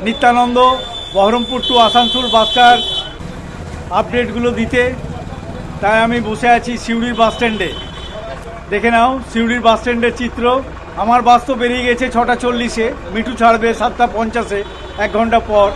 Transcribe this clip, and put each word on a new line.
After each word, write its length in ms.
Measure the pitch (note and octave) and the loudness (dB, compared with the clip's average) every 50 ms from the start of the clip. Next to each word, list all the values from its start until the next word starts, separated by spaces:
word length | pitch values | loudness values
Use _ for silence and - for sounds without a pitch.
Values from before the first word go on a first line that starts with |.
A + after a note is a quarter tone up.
| F#3 | -2
নিত্যানন্দ 520 | G#3+ A3+ - - A#3+ A#3+ B3 B3 A#3+ A#3+ B3 B3+ B3+ C4 B3+ - - - - - - - | -4 -2 2 2 4 4 4 2 2 4 4 4 4 4 2 -4 -10 -12 -12 -14 -6 0
বহরমপুর 440 | F#3+ G3 G#3 A3+ B3 A#3 - B3+ B3 - - | 2 2 4 4 0 -2 -2 -4 -4 -4 0
to 80 | C4 A#3+ A#3 A3 | 4 4 4 6
আসানসোল 400 | - A#3+ A#3+ A#3 - B3+ B3+ A#3+ G#3+ | 4 2 2 2 0 -2 -4 0 2
বাসটার 420 | A3+ A3 G3+ - B3 B3 A#3+ B3 A#3+ A#3+ - - - - - - - - - - - - - - - - - - - - - F3+ F#3+ | 2 2 2 4 6 6 8 6 6 2 -4 -6 -8 -8 -10 -12 -14 -14 -14 -12 -12 -14 -14 -14 -14 -14 -12 -12 -12 -10 -4 -2 -2
আপডেটগুলো 500 | A3 - - A#3+ B3 G#3+ - A#3 A#3+ A#3+ A#3 G3+ | -2 0 -2 -2 -2 -2 -4 -2 -2 -2 0 -2
দিতে, 220 | A3+ A3 - B3 B3 B3+ B3+ B3 - - - - - - - - - - - - - - - - | -4 -2 0 0 0 0 -2 -6 -10 -10 -10 -10 -10 -10 -12 -12 -12 -12 -12 -12 -10 -10 -10 -4
তাই 160 | - G3 G#3+ A3 A3+ A#3 | 0 2 2 4 2 2
আমি 100 | A#3 A#3+ A#3 G#3+ | 0 -2 -2 -2
বসে 200 | G#3+ G#3 A#3 A#3+ A#3+ A#3 | -4 0 4 4 4 4
আছি 160 | A#3 A#3 A#3+ A3+ - | 4 -2 -8 -6 -4
সিউড়ির 320 | - A#3 A#3 A#3 A#3+ A#3+ A3+ | -4 -2 -2 -2 -2 0 2
বাস 100 | A3+ A3 G#3+ | 2 2 2
স্ট্যান্ডে। 340 | - A#3+ A#3 A3 G3+ F#3+ D#3+ - - - - - - - - - E3 D#3+ - F3 E3+ - - - - - - | 0 -2 -2 0 -2 -4 -4 -6 -8 -10 -12 -12 -12 -12 -12 -12 -12 -12 -12 -12 -12 -12 -14 -14 -14 -8 -4
দেখে 180 | F#3 G#3 G3 A#3 A#3 | -4 0 2 4 4
নাও 140 | A#3 A#3 B3+ C4 C4+ A#3 - | 4 4 4 2 -2 -6 -6
সিউড়ির 300 | - A3+ A3+ A3+ A#3 B3 A3 A3+ | -2 0 0 0 0 2 4 4
বাস 100 | A3+ G#3+ | 4 4
স্ট্যান্ডের 340 | A3 B3 A#3+ A#3 A#3 A#3+ A#3 - | 2 -2 -2 0 0 0 0 -2
চিত্র। 220 | B3 A#3 - - A#3 A#3+ B3+ C4+ C4 - - - - - - E3+ F#3+ | -6 -6 -4 -2 0 2 2 2 -2 -6 -12 -14 -14 -14 -6 -4 0
আমার 180 | A3 A#3 B3 B3 A#3+ | 4 4 4 6 6
বাস 140 | A#3+ A#3 A#3 - | 4 4 4 0
তো 60 | C4+ A3+ | -2 0
বেরিয়ে 260 | A#3+ A#3+ A#3+ B3+ B3 B3 | 0 0 0 0 0 0
গেছে 180 | A#3+ A#3 B3+ B3+ B3 | 0 0 0 -2 0
ছটা 200 | A#3 A#3+ A#3 B3 A#3 B3 | 0 2 2 0 0 0
চল্লিশে, 440 | B3 B3 A#3+ A#3+ A#3 - A#3 A3 A#3 C#4+ - - - F3+ | -2 -2 0 -2 -4 -2 -2 -2 -2 -2 -6 -10 -8 -6
মিঠু 200 | G#3+ A3 B3 B3+ A3 | -4 -4 -4 -2 2
ছাড়বে 300 | A#3 A#3 A3+ A#3 A3 A#3 A3+ A3 | 4 4 4 4 2 0 0 0
সাতটা 260 | G#3 F#3 F3+ - A#3+ A#3+ G3+ | -2 -2 0 0 0 0 0
পঞ্চাশে, 440 | G#3 A3+ A3 G#3+ A#3+ A3 F3+ G3+ G3+ G3+ - - - - - - - G#3 | -2 -4 -2 -2 -4 -4 -2 -4 -6 -6 -6 -10 -14 -14 -14 -6 -4 -4
এক 60 | G#3+ F3+ G#3 | -2 0 0
ঘন্টা 220 | A3+ A3+ A3+ A#3 A3+ - | 0 2 2 0 0 2
পর। 180 | G#3+ G#3 G3+ G3 - | 2 4 4 4 2